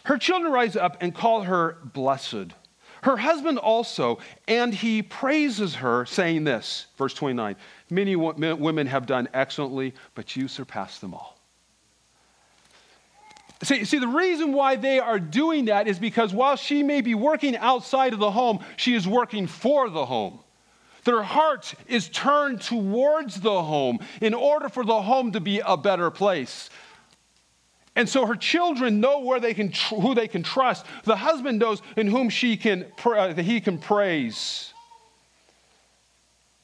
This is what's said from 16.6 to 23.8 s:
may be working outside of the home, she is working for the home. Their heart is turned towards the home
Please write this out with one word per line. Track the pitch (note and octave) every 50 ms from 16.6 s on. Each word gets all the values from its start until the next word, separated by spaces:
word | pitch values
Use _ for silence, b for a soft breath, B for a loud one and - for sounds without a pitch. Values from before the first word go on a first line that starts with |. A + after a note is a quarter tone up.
| - - C#4+ C#4+
may | C#4+ C#4 D4 C#4
be | G#3+ A#3+ A3+
working | G#3 A#3 D4+ D#4 - D4 C#4+ A#3 -
outside | G3+ B3+ C4 A#3+ - - C#4 C4 C4 B3+ A3+
of | G3
the | G#3 G#3
home, | F#3 A#3+ B3+ A#3+ G#3 F3 B B B -
she | - B3 A#3+
is | A3+ E3+
working | F#3+ A3 B3 A#3+ - G#3+ G#3 F#3
for | - - - - B3 D4 C#4+ B3+ G#3+
the | D#3 D#3+ C3
home. | B2 B2+ A2+ G#2 F2+ - - - _ _ b b b b b b b b b -
Their | A#3+ A#3+ A3+
heart | G#3 G3 A#3 D4 D#4 D#4 C#4 A3 - - - - -
is | - B3 A#3 E3+ -
turned | - - - C4+ C#4+ D4 C#4+ C#4 B3+ G3
towards | - - A#3+ A3+ G3 F#3+ G#3 A#3+ C4+ D4 D4+ D#4+ D4 A3+ D#3+ G3
the | F3 A3 G3+ F3+
home | E3 D#3 D#3 D3